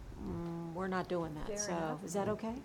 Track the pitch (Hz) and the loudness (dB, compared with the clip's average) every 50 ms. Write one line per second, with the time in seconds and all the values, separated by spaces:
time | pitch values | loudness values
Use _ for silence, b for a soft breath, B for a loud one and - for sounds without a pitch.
0 | - - - - - - 180 170 170 170 170 170 170 170 165 170 190 190 185 185 | -10 -8 -8 -6 -4 -2 -2 -2 -2 -2 -2 -4 -4 -4 -2 -2 0 2 2 2
1 | 175 - 185 175 165 160 151 151 147 - 208 202 - - 180 170 165 156 156 156 | 2 2 2 2 2 0 -2 -2 -2 -2 0 0 0 2 2 2 2 2 0 0
2 | 202 180 170 202 196 202 214 208 214 220 233 269 - | -2 0 2 2 4 4 2 2 0 -2 -2 -2 -2